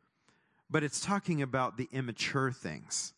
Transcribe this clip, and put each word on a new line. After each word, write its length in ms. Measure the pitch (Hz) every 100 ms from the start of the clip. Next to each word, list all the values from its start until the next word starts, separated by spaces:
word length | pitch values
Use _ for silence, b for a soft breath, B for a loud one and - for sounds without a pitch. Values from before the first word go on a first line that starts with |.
| b b b b b b b
But 140 | 156
it's 180 | 147 -
talking 400 | - 196 - 156
about 340 | 139 131 127 107
the 140 | 127
immature 600 | 131 123 110 - 139 131
things. 640 | 123 87 76 - - -